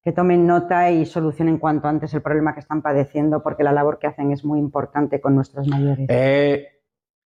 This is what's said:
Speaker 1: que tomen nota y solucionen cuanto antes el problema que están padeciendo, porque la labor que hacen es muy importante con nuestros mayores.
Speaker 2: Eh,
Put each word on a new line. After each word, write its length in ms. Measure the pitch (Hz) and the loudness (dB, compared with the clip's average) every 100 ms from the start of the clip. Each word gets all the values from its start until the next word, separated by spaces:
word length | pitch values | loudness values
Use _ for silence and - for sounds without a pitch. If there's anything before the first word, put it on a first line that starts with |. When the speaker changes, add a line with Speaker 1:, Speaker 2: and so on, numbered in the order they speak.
Speaker 1:
que 100 | 170 | -4
tomen 360 | 165 180 175 170 | 0 2 4 4
nota 420 | 175 175 180 180 | 2 2 2 2
y 140 | 170 160 | 2 0
solucionen 520 | 175 156 147 160 160 | -2 -4 -2 0 0
cuanto 300 | 156 151 147 | 0 0 -2
antes 260 | 151 147 | -4 -4
el 80 | 151 | -6
problema 320 | 143 151 151 | -2 0 0
que 60 | 151 | -4
están 200 | - 156 | -8 -4
padeciendo, 640 | 147 139 139 151 151 151 | 0 0 0 0 0 0
porque 200 | 151 139 | -2 0
la 80 | 143 | 2
labor 260 | 143 143 147 | 2 0 -2
que 80 | 147 | -6
hacen 240 | 147 139 | -4 -4
es 120 | 143 147 | -2 -2
muy 140 | 151 | -2
importante 600 | 147 143 127 143 143 139 | -2 -4 -4 -4 -2 -2
con 140 | 135 139 | 2 2
nuestros 320 | 131 139 139 | 0 -4 -4
mayores. 380 | 143 139 135 131 | 0 0 -2 0
Speaker 2:
Eh, 580 | 123 131 139 143 143 143 _ _ _ _ _ _ | 0 2 2 2 0 -6 _ _ _ _ _ _